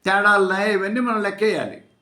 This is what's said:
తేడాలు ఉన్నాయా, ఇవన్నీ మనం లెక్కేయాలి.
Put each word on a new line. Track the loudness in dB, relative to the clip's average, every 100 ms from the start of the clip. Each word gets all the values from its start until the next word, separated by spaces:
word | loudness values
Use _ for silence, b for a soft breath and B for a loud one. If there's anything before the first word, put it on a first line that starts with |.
| 0
తేడాలు | 2 4 4
ఉన్నాయా, | 2 0 0 0
ఇవన్నీ | -2 -2 -2
మనం | -2 -4
లెక్కేయాలి. | -2 -2 -2 -6 -12 _ _